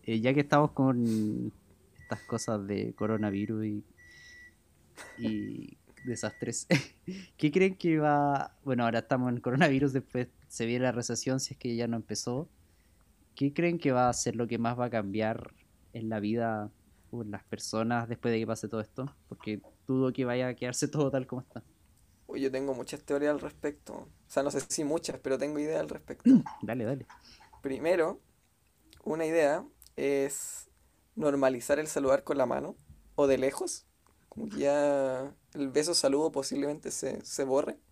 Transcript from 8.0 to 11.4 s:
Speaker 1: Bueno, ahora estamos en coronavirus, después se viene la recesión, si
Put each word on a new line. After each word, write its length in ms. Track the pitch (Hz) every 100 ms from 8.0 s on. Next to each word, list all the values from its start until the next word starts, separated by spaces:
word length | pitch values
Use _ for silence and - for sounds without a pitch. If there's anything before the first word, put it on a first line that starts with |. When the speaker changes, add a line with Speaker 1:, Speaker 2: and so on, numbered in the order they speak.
| 151 147 143 139 143 _
Speaker 1:
Bueno, 200 | 139 123 117
ahora 140 | 113
estamos 320 | - 131 127
en 80 | 120
coronavirus, 540 | 123 127 156 135 143
después 340 | 131 - 123 123 _ -
se 180 | - 117
viene 200 | 123 127
la 60 |
recesión, 480 | 117 117 117 -
si 140 | 131